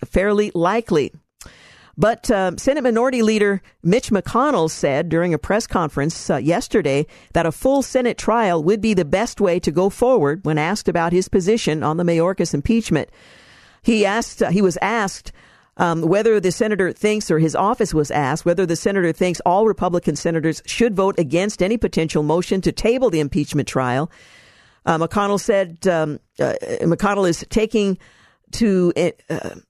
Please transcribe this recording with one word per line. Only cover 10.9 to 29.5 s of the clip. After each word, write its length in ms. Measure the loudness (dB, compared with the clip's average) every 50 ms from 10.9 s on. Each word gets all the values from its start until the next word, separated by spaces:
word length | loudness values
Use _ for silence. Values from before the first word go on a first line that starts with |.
about 240 | 0 0 0 0 0
his 160 | 0 0 0
position 540 | 0 0 2 2 0 0 2 -2 -2 -2 -2
on 140 | -2 -2 0
the 60 | 0
Mayorkas 500 | 0 2 2 2 0 0 -2 -2 -2 -2
impeachment. 560 | -4 -2 0 0 0 0 0 0 -2 -2 -4 -10 -20 -20 -20 -20 -20 -20 -20 -20 -20 -20 -20 _ _
He 240 | 0 0 2 4 4
asked, 360 | 2 2 0 -4 -4 -4 -2
uh, 80 | -2 0
he 120 | 2 2
was 160 | 2 2 0 0
asked, 500 | -2 -2 -2 -2 -2 -4 -6 -8 -16 -18 -18 -20 -20 -20 _ _ _ _ _ -2
um, 240 | -2 0 0 0
whether 360 | 0 2 2 2 4 4 2 2
the 120 | 2 0
senator 400 | 0 0 0 0 0 0 -2 -2
thinks, 400 | -2 -2 -2 0 0 0 -2 0
or 80 | 0 2
his 160 | 2 2 2
office 380 | 0 0 0 0 0 -2 -2 0
was 180 | 0 0 0
asked, 320 | -2 -2 -2 -2 -2 -2 0
whether 220 | 0 0 0 0
the 100 | -2 -2
senator 380 | -2 -2 -2 0 0 0 0 0
thinks 280 | 0 0 -2 -2 -2 0
all 200 | 0 2 4 4
Republican 520 | 2 2 0 -2 0 0 0 0 0 -4 -2
senators 440 | -2 -2 -2 0 0 -2 -2 -4 -8
should 300 | -8 -2 2 2 2 2
vote 200 | 2 0 0 2 0
against 460 | -2 0 0 0 0 -2 -2 -2 -2
any 140 | 0 0 0
potential 460 | -2 -2 0 0 -2 0 0 -2 0
motion 360 | 0 0 0 0 0 -2 0
to 140 | 0 -2 -2
table 360 | 0 0 0 2 2 2 0
the 120 | 2 0
impeachment 480 | -2 -2 -2 -4 -4 -2 -2 -4 -2 -2
trial. 420 | -2 -2 -2 0 0 -2 -2 -4 -8 -14 -20 -20 -20 -20 -20 -20 _ _ _ _ _ _ -2
Uh, 120 | 0 0 0
McConnell 420 | 0 -2 0 -2 0 0 0 -2
said, 380 | 0 0 0 0 0 -2 -6 -4 -2 0
um, 320 | 0 0 0 -2 -4 -8 _ _ _ -4
uh, 120 | -4 -2 -4 -4 -6 -8 -6 -2
McConnell 460 | 0 0 0 0 0 0 0 2 0 0
is 180 | 0 -2 -4 -2
taking 480 | 0 0 0 0 0 0 0 0 -2 -4 -6 -18 _ _ _ _ _ _ _ _
to, 420 | -4 -2 0 2 2 2 2 2 2 0 0 -2 -2 _ _ -8
uh, 200 | -8 -8 -8 -10